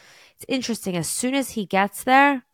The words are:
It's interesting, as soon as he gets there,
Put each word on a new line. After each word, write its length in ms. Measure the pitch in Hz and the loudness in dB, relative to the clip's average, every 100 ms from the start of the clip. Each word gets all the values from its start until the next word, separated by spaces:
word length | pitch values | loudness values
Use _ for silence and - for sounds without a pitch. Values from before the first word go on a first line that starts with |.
| - - - _ | -20 -20 -20 _
It's 100 | - | -6
interesting, 480 | 254 240 220 196 175 | -4 -4 -6 -4 -4
as 140 | 151 | -4
soon 240 | - 247 | -4 -2
as 180 | 277 262 | -2 -2
he 140 | 226 185 | -6 -2
gets 380 | 190 202 - | 0 0 -2
there, 420 | - 269 285 269 _ | 4 6 6 2 _